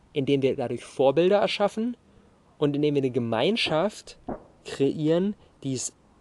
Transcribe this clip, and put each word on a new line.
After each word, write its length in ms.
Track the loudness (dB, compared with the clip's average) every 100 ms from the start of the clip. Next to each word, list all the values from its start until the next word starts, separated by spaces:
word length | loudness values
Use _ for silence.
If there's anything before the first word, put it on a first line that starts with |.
| _
indem 280 | -4 0 2
wir 140 | 2 0
dadurch 280 | -4 -6
Vorbilder 540 | -6 2 2 4 4 4
erschaffen 600 | 2 0 -2 -2 -6 -6 _ -20 _ _ _ -2
und 180 | -2 2
indem 200 | 0 2
wir 60 |
eine 100 | 0
Gemeinschaft 1080 | 0 -2 0 0 0 0 0 -2 -4 -16 -18 -14 -14 -16 _ -14
kreieren, 720 | -2 -2 0 0 2 0 -4 _ _
die 100 | -8
es 200 | -6 -8 -12 _ _